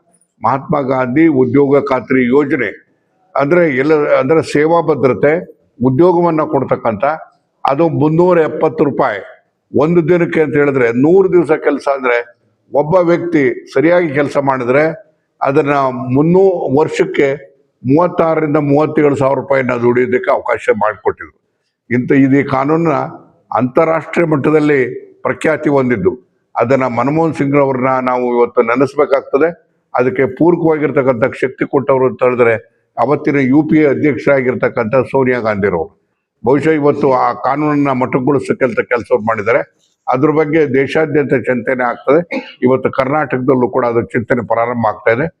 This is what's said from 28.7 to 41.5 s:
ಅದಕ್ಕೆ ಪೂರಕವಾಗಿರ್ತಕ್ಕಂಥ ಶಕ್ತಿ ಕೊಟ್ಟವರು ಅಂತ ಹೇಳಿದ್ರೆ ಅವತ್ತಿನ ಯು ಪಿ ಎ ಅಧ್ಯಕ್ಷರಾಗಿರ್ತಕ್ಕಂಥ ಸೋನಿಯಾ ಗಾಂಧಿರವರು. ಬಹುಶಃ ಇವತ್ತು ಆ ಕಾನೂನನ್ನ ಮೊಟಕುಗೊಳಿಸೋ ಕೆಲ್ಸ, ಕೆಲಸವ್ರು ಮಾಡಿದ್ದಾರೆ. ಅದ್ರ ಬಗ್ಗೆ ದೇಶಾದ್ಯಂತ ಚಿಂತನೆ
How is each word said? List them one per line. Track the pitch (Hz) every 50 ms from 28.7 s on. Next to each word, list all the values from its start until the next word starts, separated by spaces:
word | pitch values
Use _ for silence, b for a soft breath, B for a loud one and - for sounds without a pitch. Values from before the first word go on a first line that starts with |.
| 120 127 139 135 - 143 147 131 131 135 - - - 135 147 165 175 - _ _ _ _ _ _ -
ಅದಕ್ಕೆ | 123 127 127 127 - 135
ಪೂರಕವಾಗಿರ್ತಕ್ಕಂಥ | 127 - - 151 170 175 165 165 160 156 156 143 131 127 143 131 131 131 113 135
ಶಕ್ತಿ | 127 - - - 131 131 - 151 -
ಕೊಟ್ಟವರು | - 143 127 - 135 131 131 127
ಅಂತ | 107 - 131
ಹೇಳಿದ್ರೆ | 127 123 120 123 117 113 110 - _ _ _ _ _ - -
ಅವತ್ತಿನ | 120 123 147 147 - - 143
ಯು | 143 135 123 131 151 156
ಪಿ | - - 151
ಎ | 156 143
ಅಧ್ಯಕ್ಷರಾಗಿರ್ತಕ್ಕಂಥ | 131 120 - 147 135 104 - - 143 135 131 120 123 104 - 123 113 - 120 107 117
ಸೋನಿಯಾ | 135 120 110 - 135 135 127 127 123
ಗಾಂಧಿರವರು. | 107 113 107 101 95 101 87 85 80 - _ _ _ _ _ _ _ _ _ _ -
ಬಹುಶಃ | 110 135 147 - 160
ಇವತ್ತು | 160 151 143 147 143 147 147 143 131
ಆ | 127 123 123 120
ಕಾನೂನನ್ನ | - - 127 135 143 151 151 147 143 143 139
ಮೊಟಕುಗೊಳಿಸೋ | 135 127 127 123 - 143 127 127 147 135 - - 127
ಕೆಲ್ಸ, | - 135 127 110
ಕೆಲಸವ್ರು | 117 117 - - 120 107 - 131 120 104
ಮಾಡಿದ್ದಾರೆ. | 110 113 110 98 107 120 143 - - _ _ _ _ _ _ - -
ಅದ್ರ | 120 131 135 151
ಬಗ್ಗೆ | 151 151 156 147 147 165 151 143 123
ದೇಶಾದ್ಯಂತ | 135 139 135 - 156 160 151 139 151 143 120 147
ಚಿಂತನೆ | 131 - -